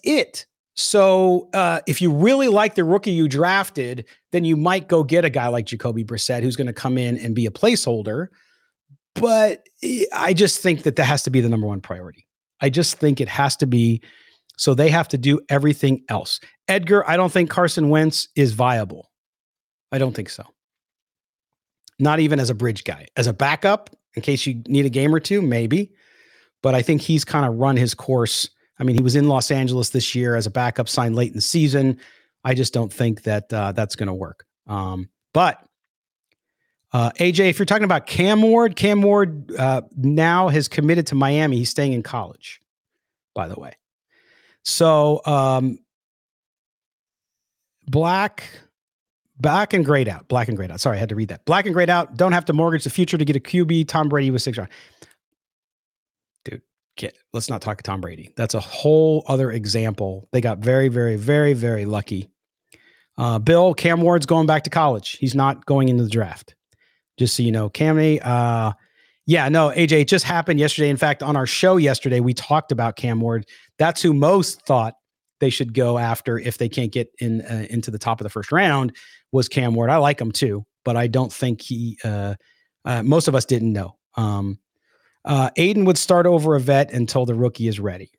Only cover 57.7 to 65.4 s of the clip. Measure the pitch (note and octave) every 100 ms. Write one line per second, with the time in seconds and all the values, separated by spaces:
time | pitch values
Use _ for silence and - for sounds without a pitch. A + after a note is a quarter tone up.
57.7 | G2+ - G2 F2 D#2+ - - A2+ A2+ -
58.7 | - D3 D#3 D#3+ D#3 - C3+ C3 A2+ G#2
59.7 | A2 A2 G2+ G2 F#2+ - B2+ A#2+ G2+ A2+
60.7 | C3 C3+ A#2+ A#2+ G#2+ A2 D3 D3 C3 A#2
61.7 | A2 G2+ G#2 - F#2+ G2 _ _ _ _
62.7 | _ _ _ _ - B2 A2+ A2+ E3+ F#3
63.7 | - F3 E3+ E3+ E3+ C#3 E3 D#3+ D#3 -
64.7 | E3+ D3+ A2 - - C3 C#3